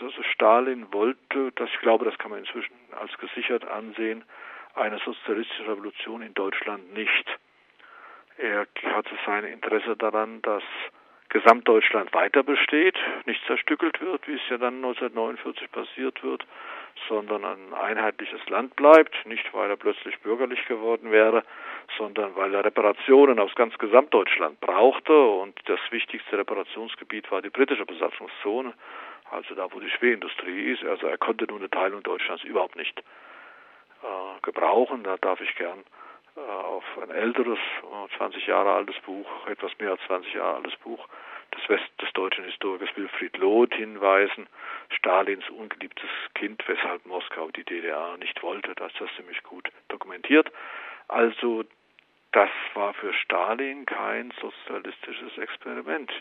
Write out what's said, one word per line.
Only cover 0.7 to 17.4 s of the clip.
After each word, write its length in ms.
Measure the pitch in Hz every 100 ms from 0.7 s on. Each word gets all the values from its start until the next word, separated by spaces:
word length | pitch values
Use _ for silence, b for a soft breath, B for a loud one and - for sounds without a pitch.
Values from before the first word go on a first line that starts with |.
| 123 104
wollte, 580 | 101 113 135 - 139 131
das, 180 | - 117
ich 100 | -
glaube, 240 | 113 113
das 120 | 117 -
kann 120 | 107
man 100 | 101
inzwischen 340 | 95 117 - - -
als 240 | - 110 -
gesichert 460 | 117 123 120 120
ansehen, 600 | - 107 110 104 110 113 - B B B B
eine 240 | - 107 104
sozialistische 680 | 131 113 - 107 117 - 107
Revolution 560 | 101 101 - 110 113
in 120 | 110
Deutschland 580 | 101 98 - - 101 90
nicht. 460 | 104 104 - - - _ _ _ B B B B B B -
Er 300 | 120 104 101 -
hatte 320 | 98 101 - 104
sein 200 | - 104
Interesse 520 | 104 78 101 107 117 104
daran, 460 | 110 107 110 113
dass 200 | 113 101 - - - b b b b
Gesamtdeutschland 840 | 110 113 120 120 110 - 107 92
weiter 300 | - 98 143
besteht, 520 | 135 139 - 151 185 - - -
nicht 200 | - 110 -
zerstückelt 540 | 123 - 151 165 -
wird, 280 | 180 151 -
wie 60 |
es 140 | 135 -
ja 100 | 123
dann 220 | 123 127
neunzehnhundertneunundvierzig 920 | 131 117 123 113 113 123 131 - -
passiert 500 | 113 110 - 131 -
wird, 240 | 131 127 - B B B B - -
sondern 360 | 107 107 104